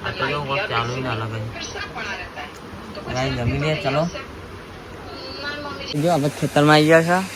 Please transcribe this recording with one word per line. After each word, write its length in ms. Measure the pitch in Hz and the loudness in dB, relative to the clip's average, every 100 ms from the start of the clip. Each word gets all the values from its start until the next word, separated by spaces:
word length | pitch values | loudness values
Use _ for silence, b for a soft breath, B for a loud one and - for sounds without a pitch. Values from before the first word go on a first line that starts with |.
આ 60 | - | -6
તો 160 | - 135 | -2 -2
જો, 180 | 143 | -2
કોક 140 | 139 135 208 | -2 -2 0
ચાલુ 280 | 117 117 127 | -2 -2 -2
ને 120 | 127 | -2
અલગ 260 | 113 113 | -2 -4
જ. 80 | 110 113 - - 403 - - 330 - 359 - 370 - - - - - - | -4 -6 -8 -8 -8 -8 -8 -8 -8 -10 -10 -12 -12 -14 -14 -12 -10 -4
ગાઈસ, 220 | - 135 | -2 0
જમી 240 | 127 120 139 | 0 0 2
લઈએ, 160 | 151 | 0
ચલો. 340 | 151 165 147 170 - - - - - - - - - - - - - 285 294 285 - - 147 | 0 2 2 0 -2 -10 -12 -14 -14 -14 -16 -14 -14 -12 -12 -10 -8 -6 -6 -8 -8 -4 0
જો, 100 | 160 | 4
આપણે 160 | 160 147 | 4 2
ખેતરમાં 480 | - 147 147 147 151 | 0 2 4 8 8
આવી 100 | 151 | 10
ગયા 160 | 165 | 8
છે. 240 | 165 180 190 | 8 2 0